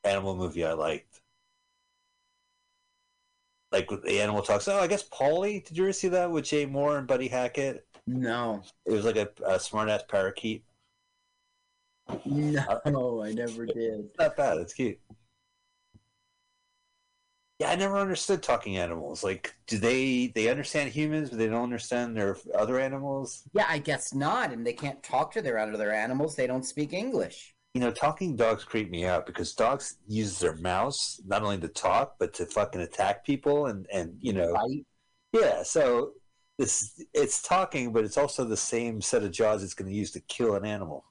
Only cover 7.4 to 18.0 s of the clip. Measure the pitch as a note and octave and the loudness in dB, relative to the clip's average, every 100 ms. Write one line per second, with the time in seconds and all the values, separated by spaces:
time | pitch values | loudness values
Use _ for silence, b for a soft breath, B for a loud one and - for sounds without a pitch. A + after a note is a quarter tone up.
7.4 | B2 - C3+ - _ - - B2+ B2 A#2 | -2 -2 -4 -4 _ -12 -6 -2 0 0
8.4 | A#2+ G2+ F#2 _ - G#2+ A2 A2 G#2 - | -2 -4 -8 _ 0 2 2 2 -2 -4
9.4 | - F#2+ - G#2+ G#2+ G#2+ - G2+ F#2+ - | 0 0 0 -2 0 0 0 0 0 -2
10.4 | F2+ F2 _ _ _ _ _ _ _ _ | -6 -6 _ _ _ _ _ _ _ _
11.4 | _ _ _ _ _ _ - - - C#3+ | _ _ _ _ _ _ -10 -8 -2 0
12.4 | D3 D3 - A2 D3+ C#3 B2+ A#2 G#2+ A2+ | 2 2 2 0 2 2 2 0 -2 -2
13.4 | A#2+ A2+ A#2 A#2 A2+ G#2+ G#2 - - - | -4 -6 -4 -2 -2 -2 -8 2 2 4
14.4 | C3+ D#2+ E2+ - B2 - _ - _ _ | 0 0 -4 -2 -2 -2 _ -20 _ _
15.4 | _ _ _ _ _ - _ _ _ _ | _ _ _ _ _ -20 _ _ _ _
16.4 | _ _ _ _ _ _ _ _ _ _ | _ _ _ _ _ _ _ _ _ _
17.4 | _ _ - F#3 G3 G3+ | _ _ -2 0 0 0